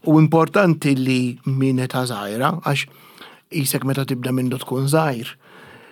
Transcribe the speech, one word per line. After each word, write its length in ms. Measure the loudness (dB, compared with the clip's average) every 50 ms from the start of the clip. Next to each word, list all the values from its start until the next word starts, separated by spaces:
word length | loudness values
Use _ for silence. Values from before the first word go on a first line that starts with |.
| 0 4
U 80 | 6 6
importanti 720 | 6 6 6 4 2 2 2 2 4 2 2 2 0 0 0 2
li 240 | 2 0 0 0 0 -2 -4 -6 -6 -4
minn 320 | -2 0 0 2 2 0
età 240 | -2 -2 -2 -4 -4
żgħira, 540 | -4 -4 -6 -8 -6 -4 -2 -2 -2 -2 -2
għax 240 | -2 -2 -2 -2 -4 -6 -12 -20 -20 -20 -20 -20 -20 -20 -20 -20 _ _ -6 -4 -2
isek 220 | -2 -2 -2 -2
meta 200 | -2 -2 -2 -2
tibda 280 | -4 -4 -4 -4 -2 -2
minn 200 | -2 -2 -2 -4
tkun 340 | -6 -6 -6 -4 -2 0 0
żgħir, 460 | 2 2 2 0 -2 -4 -8 -12 -14 _ _ _ -20 -20 -20 -20 -20 -20 -20 -20